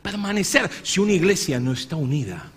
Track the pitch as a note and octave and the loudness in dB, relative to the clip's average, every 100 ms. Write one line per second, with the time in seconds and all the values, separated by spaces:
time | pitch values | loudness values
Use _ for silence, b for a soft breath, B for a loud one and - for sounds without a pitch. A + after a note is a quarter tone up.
0 | G3+ G#3 G3+ G#3 F#3+ C#4 A3 B - - | -8 -6 -2 0 2 2 2 B -4 2
1 | G#3 F#3+ F#3 G3 - B2+ B2+ B2+ - D#3+ | 4 4 4 2 0 0 0 -2 -4 -4
2 | C3 D3 A2+ F2 - | -2 -2 -4 -8 -14